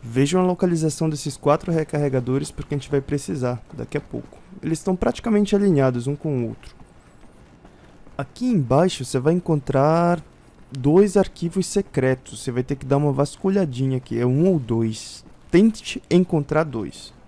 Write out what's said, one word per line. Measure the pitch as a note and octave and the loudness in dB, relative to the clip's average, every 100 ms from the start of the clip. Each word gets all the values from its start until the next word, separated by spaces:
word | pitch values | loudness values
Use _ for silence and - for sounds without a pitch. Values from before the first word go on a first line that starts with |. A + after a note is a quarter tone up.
Vejam | A#2 A#2 C#3+ F3+ | -4 0 2 2
a | |
localização | F#3 F3+ F3+ E3+ D#3 - D#3+ | 0 0 0 2 0 0 -2
desses | D3+ D#3 | -2 -8
quatro | - C#3+ D#3 - | -4 0 0 0
recarregadores, | E3 D3+ D3+ D3 C3 B2 C3+ D3 | -2 -2 -2 0 -2 -2 -2 -4
porque | - C#3+ | -10 -6
a | C#3+ | -8
gente | - | -2
vai | C#3+ | -4
precisar | C3+ C#3+ - D#3+ B2 B2 - | -2 -6 -4 -4 -4 -4 -10
daqui | C3+ A#2 D3 | -14 -8 -8
a | |
pouco. | - A#2+ - - - F#3+ | -8 -12 -12 -20 -20 -10
Eles | - D#3+ | -6 -4
estão | - | -2
praticamente | F#3 - - A#3 G#3 G3+ G3+ | 0 0 -2 0 2 2 2
alinhados | G3+ D3+ C3 B2 A#2+ | 4 4 4 0 -4
um | |
com | D3 D#3+ C3+ | -6 -4 -2
o | A#2 | -4
outro. | A2 - - - - - - - - - - - - - - - - | -8 -16 -20 -20 -20 -20 -20 -20 -20 -20 -20 -20 -20 -20 -20 -16 -10
Aqui | C#3 - | -10 -4
embaixo | B3+ G#3+ B2 C3 F3+ - | 0 2 4 4 4 0
você | B2 C3 | -4 0
vai | C3 | 2
encontrar | F3 - D#3 - C3 C#3+ E3 F3 F3 - - - - - | 0 0 -2 0 2 4 4 2 0 -4 -20 -20 -20 -12
dois | C3 C3 E3+ G#3 G3+ | -2 4 6 6 4
arquivos | F#3+ - E3+ F#3+ | 0 -2 -4 -2
secretos. | F3+ G#3 G3 - C3 B2+ - A2 | -2 -2 -2 0 0 0 -4 -12
Você | - | -6
vai | B2 | -4
ter | B2 C3+ | -4 -6
que | |
dar | C3 C#3 | 0 0
uma | D3 | 2
vasculhadinha | C3+ D3 - F#3+ G3 F3 B2 C3+ B2+ | 0 -2 -2 -2 0 0 -2 -2 -2
aqui, | - A2+ | -4 -2
é | B2 | 0
um | C3 F3+ | 2 2
ou | F3 | 2
dois. | A#2 A2+ A2+ A2 - - - - - | 0 -2 -2 -4 -12 -18 -20 -20 2
Tente | E3 A3 G#3+ - - - | 4 4 2 -10 -12 0
encontrar | F3 F#3 D#3+ C#3+ D3+ | 2 2 0 0 0
dois. | D#3+ A#2+ E2+ - - - | 0 -4 -8 -12 -20 -20